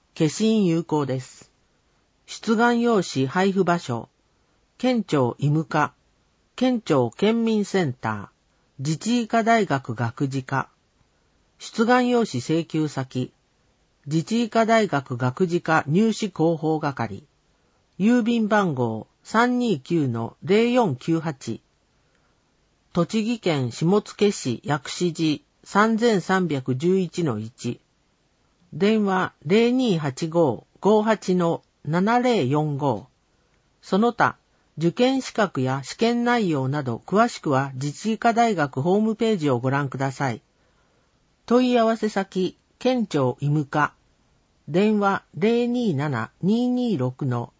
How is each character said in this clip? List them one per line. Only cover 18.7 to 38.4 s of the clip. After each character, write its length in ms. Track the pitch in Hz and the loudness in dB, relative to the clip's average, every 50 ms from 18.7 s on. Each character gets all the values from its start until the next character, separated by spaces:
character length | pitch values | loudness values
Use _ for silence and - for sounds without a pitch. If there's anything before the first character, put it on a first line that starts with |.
| 147 | 0
号 320 | 127 123 113 110 110 - _ _ _ _ | 0 -2 -2 -2 -4 -8 _ _ _ _
三 360 | - - 214 240 247 247 247 | -4 0 2 2 2 2 0
二 200 | 247 240 190 139 | 0 0 -2 -2
九 280 | - - 170 170 147 131 | -2 -2 0 0 0 0
の 280 | 117 117 113 113 - _ - | -2 -4 -4 -6 -8 _ -2
零 300 | 143 190 214 233 240 240 | 0 2 2 2 4 2
四 240 | 247 240 185 131 | 2 2 2 0
九 240 | 127 - - 165 165 | -4 -2 -2 -2 0
八。 400 | 151 165 147 - - - 110 - _ _ _ _ _ _ _ _ _ _ _ _ _ _ _ _ _ _ _ _ _ _ _ _ _ _ - | 0 -4 -8 -8 -8 -10 -10 -10 _ _ _ _ _ _ _ _ _ _ _ _ _ _ _ _ _ _ _ _ _ _ _ _ _ _ -2
栃 320 | 180 170 - - 226 214 | -2 -2 0 0 -2 -2
木 140 | 220 240 220 | -2 -4 -2
県 320 | - 185 160 143 127 120 | -2 -2 0 0 -2 -4
下 160 | 113 - 160 | -4 -2 0
野 440 | 165 190 214 202 - - - 208 202 202 | 2 2 2 0 -2 -4 0 0 0 0
市 300 | - - 135 117 - - | 0 -4 -6 -6 -6 -4
薬 260 | - 147 151 - - | -4 -4 -4 -4 -8
師 220 | - - 175 180 156 | -8 -4 -4 -4 -2
寺 320 | - 165 156 147 - _ _ _ _ _ | -2 -2 -2 -2 -2 _ _ _ _ _
三 360 | - - 196 214 226 226 208 | -4 2 2 2 4 2 2
千 220 | 233 240 220 185 | 2 2 2 2
三 280 | - - 190 190 185 165 | 0 0 0 0 0 0
百 260 | 151 135 127 - 127 | -2 -4 -2 -4 -4
十 240 | 127 156 175 185 190 | -2 0 0 2 2
一 240 | 185 160 - - 175 | 0 -2 -4 -4 -2
の 160 | 151 117 104 | -2 -2 -4
一。 420 | 110 110 - - - 123 117 - _ _ _ _ _ _ _ _ _ _ _ _ _ _ _ _ _ - - | -6 -10 -12 -8 -8 -8 -8 -8 _ _ _ _ _ _ _ _ _ _ _ _ _ _ _ _ _ -14 -6
電 320 | 151 190 202 220 220 208 | -2 0 2 2 2 2
話 300 | 196 190 185 180 - - _ - | 0 0 0 -2 -4 -6 _ -4
零 280 | 143 185 220 233 240 247 | 0 2 4 4 4 2
二 260 | 262 262 240 185 160 | 2 2 2 0 0
八 300 | 147 143 135 - 170 160 | 0 -4 -4 -4 -6 -2
五 380 | 160 170 165 139 110 90 - _ _ - | 2 2 2 2 2 -2 -6 _ _ -2
五 220 | - 190 214 214 214 | 2 2 4 4 4
八 320 | 220 220 - - - 185 | 2 0 -2 0 0 0
の 280 | 180 170 170 160 123 _ _ _ _ - | 2 2 0 0 -2 _ _ _ _ -8
七 360 | 143 156 175 190 208 233 247 | -4 -2 0 2 2 2 2
零 280 | 240 254 240 202 139 123 | 2 2 2 2 2 2
四 300 | 143 151 156 151 143 135 | 2 0 0 0 -2 -2
五。 300 | 147 139 117 95 104 - _ _ _ _ _ _ _ _ _ _ _ _ _ _ _ | 0 -2 -2 -2 -4 -14 _ _ _ _ _ _ _ _ _ _ _ _ _ _ _
そ 160 | - - 190 | -2 0 2
の 140 | 220 240 233 | 2 2 2
他、 240 | - - 120 - _ _ _ _ _ _ _ - - | 2 0 0 0 _ _ _ _ _ _ _ -10 -2
受 140 | 156 170 165 | -2 -2 2
験 280 | - 247 262 269 269 | 2 2 2 2 0
資 140 | - - - | -4 -6 -2
格 260 | - 208 175 - 147 | 0 -2 0 0 -2
や 220 | 127 131 131 139 135 | -2 -2 -2 -4 -6
試 120 | - - - | -8 -6 -2
験 260 | 220 226 240 240 240 | 0 0 0 0 0
内 240 | 240 240 240 214 175 | 0 0 0 0 0
容 200 | 156 139 131 131 | 0 0 0 -2
な 140 | 139 151 147 | -2 -2 -2
ど 200 | 127 117 110 - | -4 -6 -6 -6
詳 240 | - 185 202 233 240 | -2 0 2 2 2
し 120 | - - | 0 -4
く 100 | - 165 | -4 0
は 220 | 139 131 139 139 135 | 0 0 0 -2 -6
自 180 | 127 135 147 143 | -6 -8 -8 -8
治 200 | - - 214 220 | -6 -4 -4 -4
医 40 | 214 | 0
科 140 | - 233 226 | 0 0 2
大 220 | 226 | 2